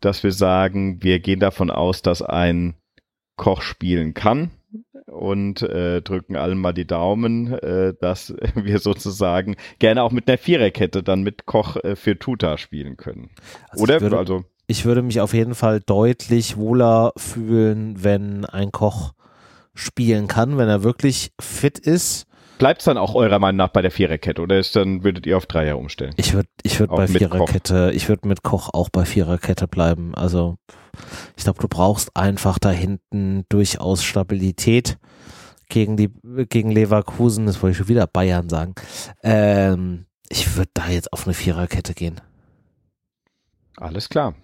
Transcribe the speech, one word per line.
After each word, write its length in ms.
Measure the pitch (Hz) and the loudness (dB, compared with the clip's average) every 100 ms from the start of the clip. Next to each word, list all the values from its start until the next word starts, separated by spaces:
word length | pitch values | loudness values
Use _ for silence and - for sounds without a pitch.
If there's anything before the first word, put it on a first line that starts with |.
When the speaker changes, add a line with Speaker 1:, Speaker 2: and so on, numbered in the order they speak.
Speaker 1:
dass 200 | 101 98 | 0 0
wir 80 | 101 | -2
sagen, 680 | 95 98 92 95 98 95 90 | 2 2 4 2 0 -4 -2
wir 180 | 92 92 | 0 0
gehen 200 | 90 95 | 2 2
davon 320 | 98 - 90 | 2 0 -2
aus, 320 | - 87 95 | 0 0 0
dass 180 | - 85 | 0 -2
ein 540 | - 85 87 87 87 82 _ _ _ _ _ - | -2 0 2 0 -2 -6 _ _ _ _ _ -4
Koch 260 | - 95 | -2 -2
spielen 500 | - - 90 87 80 | -4 -6 -2 0 0
kann 380 | 78 107 127 170 - _ 214 233 277 - | -2 0 0 -2 -10 _ -20 -18 -20 -20
und, 560 | - 98 98 101 98 | -10 -4 -2 -2 -4
äh, 400 | - 90 87 87 | -4 -2 -2 -2
drücken 320 | - 95 90 90 | -4 -6 -6 -6
allen 240 | 82 95 | -2 -2
mal 140 | 92 | -2
die 120 | 87 85 | -2 -4
Daumen, 680 | 87 87 104 117 117 117 | -2 0 0 0 -2 -4
äh, 420 | 127 73 92 95 90 | -6 -4 -2 -2 -2
dass 360 | 90 92 - - | -4 -4 -8 -8
<laughs> 160 | 113 - | -4 -4
wir 220 | 101 101 | -2 0
sozusagen 800 | 104 98 - 95 98 87 95 98 - - | 0 -2 -4 -2 0 0 -2 -8 -12 2
gerne 240 | 110 113 | 2 4
auch 80 | 117 | 2
mit 160 | 123 - | 0 0
einer 100 | 127 | 0
Viererkette 640 | - 170 107 - 92 98 | 2 2 2 2 -2 -2
dann 220 | 92 95 | 0 0
mit 240 | 98 104 - | 0 -6 -2
Koch, 280 | 113 104 - | 0 0 -4
äh, 180 | - 101 | -6 -4
für 240 | - 98 | -2 -2
Tuta 400 | - 123 82 76 | -4 -4 -2 -4
spielen 380 | - 76 71 67 | -8 -12 -12 -12
können. 340 | - - 60 - - - - | -14 -14 -18 -20 -20 -20 -18
Speaker 2:
Also 140 | - | -2
Speaker 1:
Oder? 120 | 110 156 | 2 4
Speaker 2:
ich 60 | |
würde, 140 | 104 202 | 4 0
Speaker 1:
Also 260 | 92 92 92 _ _ | 0 -4 -6 _ _
Speaker 2:
ich 160 | 107 | -2
würde 200 | 117 120 | 0 0
mich 180 | 123 113 | 0 0
auf 140 | 104 113 | 0 0
jeden 180 | 113 | 0
Fall 260 | 117 117 110 | 0 0 0
deutlich 760 | - 101 107 - - 117 110 104 | 2 2 2 0 0 0 0 -4
wohler 560 | 107 123 120 113 117 - | 0 4 6 6 2 -2
fühlen, 840 | - 120 110 113 110 107 110 101 | -12 -8 0 2 4 0 -6 -2
wenn 420 | 98 101 101 101 101 | 0 0 -2 -8 -8
ein 260 | 95 101 | -4 -6
Koch 420 | - 107 98 78 - _ _ _ _ _ - | 0 -2 -2 -10 -12 _ _ _ _ _ -14
spielen 520 | - - 117 107 104 | -12 -2 0 0 0
kann, 300 | 113 117 143 | 0 0 2
wenn 100 | 113 | 2
er 140 | 104 | 4
wirklich 520 | 104 123 143 131 - _ | 2 0 0 0 -6 _
fit 380 | - - 143 - | -14 -4 -4 -2
ist. 480 | - 170 - - - _ _ _ | 0 0 0 -8 -10 _ _ _
Speaker 1:
Bleibt's 280 | 127 139 - | 2 4 2
dann 120 | 127 | 2
auch 160 | 98 | 0
eurer 240 | 113 113 101 | 2 4 4
Meinung 200 | 98 95 | 4 2
nach 100 | 92 | 2
bei 160 | - | 4
der 80 | 92 | 2
Viererkette 500 | - 92 80 - 85 | 2 0 0 -2 -4
oder 160 | 85 98 | 2 2
ist 180 | 95 113 | 4 2
dann, 280 | 98 95 | 2 2
würdet 240 | 95 90 82 | 0 -2 0
ihr 100 | 92 | 0
auf 80 | - | 0
Dreier 320 | 82 78 71 | -2 0 -2
umstellen? 360 | 71 - 67 76 | -8 -10 -10 -4
Speaker 2:
Ich 160 | - | 0
würd, 140 | 98 98 _ | 0 0 _
ich 160 | - - | -6 0
würd 100 | 107 | 2
Speaker 1:
Auch 60 | 87 | 2
Speaker 2:
bei 100 | 95 | 2
Speaker 1:
mit 220 | 90 92 | 2 2
Koch. 60 | 90 | 2
Speaker 2:
Viererkette, 560 | 90 95 - 92 90 | 2 0 0 2 2
ich 160 | 90 - | 2 0
würd 160 | 104 101 | 0 0
mit 160 | 98 | -2
Koch 280 | - 95 - | 0 -2 -2
auch 160 | - 90 | -4 -2
bei 160 | - 87 | 0 0
Viererkette 640 | - 82 87 - 95 90 | 0 0 -2 -2 -2 -2
bleiben. 480 | - 85 85 85 - | 0 2 2 -4 -4
Also 400 | 87 87 85 87 _ - _ - - - - - | -2 0 -2 -4 _ -20 _ -20 -18 -18 -18 -6
ich 60 | |
glaub, 160 | - 95 | -4 -2
du 80 | 101 | -4
brauchst 500 | - 90 104 - - | 2 2 2 -2 0
einfach 400 | 95 98 98 92 | 0 0 0 0
da 140 | 101 | 0
hinten 720 | 90 92 98 _ 104 98 95 92 | 0 -2 -6 _ -4 -2 -4 0
durchaus 540 | 101 98 - - 92 | 0 2 0 -2 -2
Stabilität 920 | - - 92 101 95 90 - 117 - - _ _ - - - _ _ | -2 -2 -2 0 -2 0 2 2 2 -8 _ _ -20 -20 -20 _ _
gegen 260 | 117 107 107 | 0 0 2
die, 140 | 104 - 117 123 123 | 0 0 -12 -6 -2
gegen 220 | 120 110 | 0 2
Leverkusen. 760 | 107 107 107 - - 120 107 107 | 2 4 4 0 2 2 2 0
Das 160 | 92 | 2
wollte 120 | 95 | 2
ich 40 | 87 | 0
schon 100 | 95 | 2
wieder 180 | 117 90 | 2 2
Bayern 420 | 90 92 87 85 | 2 2 2 0
sagen. 240 | 82 85 92 - - - - | -4 -4 -8 -16 -16 -16 -8
Ähm, 840 | 113 110 104 101 95 92 92 87 90 _ _ | 0 4 4 4 4 2 -2 -6 -12 _ _
ich 260 | - - - | -4 -2 -2
würd 120 | 90 | -2
da 140 | - 87 | -4 -2
jetzt 240 | 87 - | -4 -4
auf 140 | - - | -8 -6
eine 80 | 85 | -4
Viererkette 580 | - 82 87 - - | -2 -2 -2 -4 -6
gehen. 260 | 85 85 82 - _ _ _ _ _ _ _ _ _ _ _ _ _ _ - | -6 -6 -8 -18 _ _ _ _ _ _ _ _ _ _ _ _ _ _ -14
Speaker 1:
Alles 300 | 78 82 - | -10 -10 -4
klar, 280 | - 139 78 | -2 -2 -6